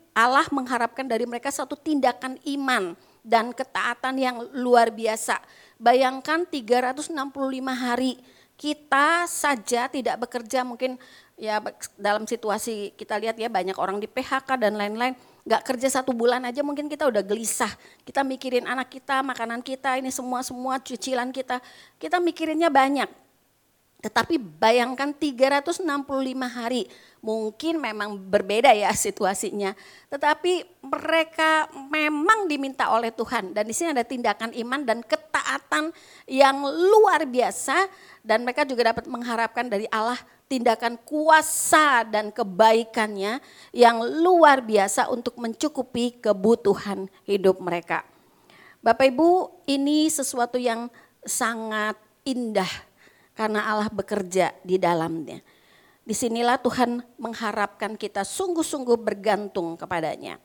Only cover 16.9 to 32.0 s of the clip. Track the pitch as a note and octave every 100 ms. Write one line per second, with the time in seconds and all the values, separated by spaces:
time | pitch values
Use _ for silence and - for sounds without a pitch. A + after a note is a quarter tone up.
16.9 | D4 D4 G#3+ F#3+ G#3 G#3+ - G#3 - -
17.9 | _ - C#4 C4+ C4 B3+ B3 - B3+ B3+
18.9 | C4+ - C4+ C4+ B3 A#3 A#3 B3+ C4 C4+
19.9 | C4 C4 C4 B3+ B3 C4 B3 C4 C4+ C4
20.9 | B3 C4 B3+ B3 C4 - B3 - - -
21.9 | _ D#4+ F4+ E4+ D#4+ D#4+ D#4 E4+ C4+ C4+
22.9 | C#4 G#3+ - _ _ _ _ _ _ _
23.9 | _ G#3+ A#3 A3 D#4+ F#3+ D3+ A3 B3 A#3+
24.9 | B3 C#4+ C#4+ D4+ A#3+ C4 C#4+ D#4 E4+ F4
25.9 | C#4+ C4+ C4+ C4 B3+ B3+ A#3+ A#3 B3+ -
26.9 | - - _ A3 A3 G#3+ G#3+ D#4+ E4 A#3+
27.9 | G#3+ G#3 G3+ F#3+ G#3 G3 G#3+ C4 G#3+ G3
28.9 | G3+ G#3 - F#3+ G3+ G#3+ G#3 G3 - -
29.9 | - _ C#4+ D4 D4+ F4+ F4+ - _ C4+
30.9 | D4+ D#4+ E4 D#4+ - D#4+ D#4 - C#4 C4+
31.9 | D#4